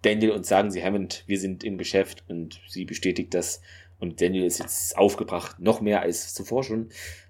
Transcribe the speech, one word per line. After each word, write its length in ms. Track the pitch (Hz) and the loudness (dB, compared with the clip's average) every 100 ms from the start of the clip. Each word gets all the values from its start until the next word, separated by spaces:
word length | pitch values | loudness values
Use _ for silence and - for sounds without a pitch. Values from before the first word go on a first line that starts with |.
Daniel 300 | 107 107 110 | 4 4 4
und 140 | 104 87 | 2 4
sagen 260 | 98 104 | 4 4
Sie 100 | 90 | 0
Hammond, 420 | 90 101 92 - - | 0 0 -2 -8 -4
wir 120 | 98 | -2
sind 260 | 95 90 113 | -2 -4 -6
im 120 | 95 | -6
Geschäft.“ 460 | 85 98 95 - - | 0 2 2 -4 -10
Und 320 | 85 82 - - | -8 -8 -12 -14
sie 160 | - 90 | -10 -8
bestätigt 480 | - 95 90 - | -2 -2 0 -2
das. 280 | 90 87 - - - - - | -2 -2 -6 -12 -20 -20 -8
Und 220 | 87 80 | -8 0
Daniel 240 | 87 92 90 | 0 2 0
ist 140 | - | 0
jetzt 380 | - - - - | -6 -6 -4 4
aufgebracht, 640 | 101 - 110 - - - | 4 4 -4 -4 -6 0
noch 220 | 90 110 | 2 2
mehr 200 | 104 101 | 4 2
als 320 | 87 85 - | 2 -2 -6
zuvor 300 | - 95 120 | -10 -4 -2
schon. 260 | 131 110 113 - - - | -2 -4 -6 -12 -14 -16